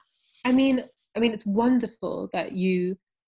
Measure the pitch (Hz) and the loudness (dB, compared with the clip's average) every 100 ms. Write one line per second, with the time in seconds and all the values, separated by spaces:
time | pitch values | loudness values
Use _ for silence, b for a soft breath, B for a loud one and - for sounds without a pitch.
0 | _ b b b 254 254 269 254 - _ | _ b b b 0 2 4 0 -4 _
1 | _ 214 233 214 202 196 247 247 226 - | _ -2 0 0 -2 2 2 2 0 -6
2 | 185 - 190 185 - 190 185 180 180 196 | -8 -8 -6 -6 -6 -2 0 0 -2 -6
3 | _ _ | _ _